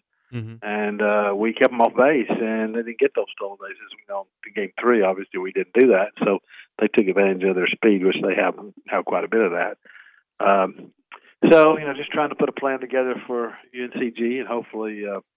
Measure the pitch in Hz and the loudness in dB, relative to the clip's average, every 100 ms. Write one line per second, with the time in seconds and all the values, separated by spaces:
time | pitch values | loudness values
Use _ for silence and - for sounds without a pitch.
0 | _ _ _ 120 110 113 107 107 107 104 | _ _ _ -12 -12 -12 -8 -4 -4 -2
1 | 104 104 104 101 113 - 131 123 117 - | 0 0 0 0 -2 2 0 2 0 4
2 | 135 151 104 - 113 110 110 113 117 113 | 2 2 0 -2 -2 -2 -4 -4 -6 0
3 | 139 - 101 - 101 98 98 95 101 98 | 0 0 -6 -8 -12 -12 -16 -18 -20 -20
4 | - 98 - _ 104 104 98 - 117 120 | -12 -10 -10 _ -12 -8 -8 -2 2 4
5 | 95 95 98 95 92 98 92 117 127 95 | 2 0 -6 -8 -6 -6 0 4 6 6
6 | 104 - 107 95 - - - - 110 - | 2 -2 0 0 -4 -20 -20 -2 0 2
7 | 95 92 98 92 95 90 87 101 113 98 | 2 2 2 2 0 0 0 2 2 4
8 | 92 - 98 95 - - - - - 98 | 2 0 -2 0 -2 -4 -12 -20 -6 -6
9 | - 90 90 113 98 85 90 - - - | -4 -4 -2 0 0 0 -4 -8 -18 -20
10 | - _ _ - 101 98 95 101 - _ | -20 _ _ -2 2 2 0 -4 -20 _
11 | _ - _ _ - 160 156 156 147 139 | _ -20 _ _ 6 8 8 4 -2 -8
12 | 143 165 147 - 147 - 139 131 127 131 | -4 -2 -2 -2 -2 -2 -4 -4 -2 -2
13 | 127 113 - 120 113 110 _ 123 123 127 | -2 -4 -6 -6 -6 -10 _ -12 -10 -6
14 | 123 117 117 127 104 117 110 110 110 107 | -6 -2 -4 -4 -6 -8 -8 -8 -8 -8
15 | 101 98 - | -8 -10 -12